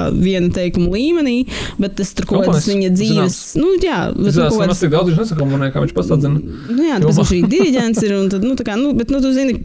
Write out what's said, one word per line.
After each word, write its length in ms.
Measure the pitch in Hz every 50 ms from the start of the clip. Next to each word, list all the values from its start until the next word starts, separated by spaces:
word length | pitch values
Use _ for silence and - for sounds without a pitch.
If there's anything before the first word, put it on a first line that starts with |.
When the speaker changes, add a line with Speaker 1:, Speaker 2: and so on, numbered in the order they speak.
| 175 -
Speaker 1:
viena 400 | - - 180 190 190 185 175 180 -
teikuma 400 | 190 180 180 175 185 175 175 185
līmenī, 420 | 208 262 311 349 339 294 262 240 247 262 - - - - - - -
bet 220 | 196 190 - -
es 140 | 196 - -
tur 140 | - - -
kaut 160 | - 190 190
kādas 200 | 185 170 151 -
Speaker 2:
Komponists, 80 | 208
Speaker 1:
viņa 200 | 202 196 190 185 180
dzīves, 440 | 185 214 220 214 202 185 180 - -
Speaker 2:
zināms. 20 | - - -
Speaker 1:
nu, 160 | - 294 370 392 349
jā, 220 | 392 339 277 180 - -
bet 240 | - - 190 202 147
Speaker 2:
Zināms, 200 | 160 165 151 220
Speaker 1:
kaut 80 | 214
Speaker 2:
nemaz 60 | 196 185
Speaker 1:
kādas 160 | 185 - 185
Speaker 2:
tik 100 | 151 151
daudz 180 | 165 190 180
viņš 100 | 160 180
nesakomponē, 500 | 226 226 160 151 139 139 139 135 139 135
kā 120 | 131 147 143
viņš 120 | - -
pats 180 | 180 175 185 170
atzina. 280 | 151 143 160 147 151 143 - - 160 - -
Speaker 1:
Nu 180 | 233 254 330 330
jā, 120 | 277 196
tas 80 | 165 156
Speaker 2:
Filmā. 100 | 156 -
Speaker 1:
viņš 160 | 202 - 190
ir 160 | 180 - -
diriģents 540 | 247 370 392 330 254 262 233 226 226 226 226
ir, 120 | 208 202
un 140 | 196 196 190
tad, 160 | 202 190 202
nu, 80 | 254 269
tā 120 | 254 233 226
kā, 100 | 202 220
nu, 160 | 269 294 262
bet, 180 | 226 233 -
nu, 100 | 269 277
tu 120 | 254 269 262
zini, 240 | 262 277 262 214 - -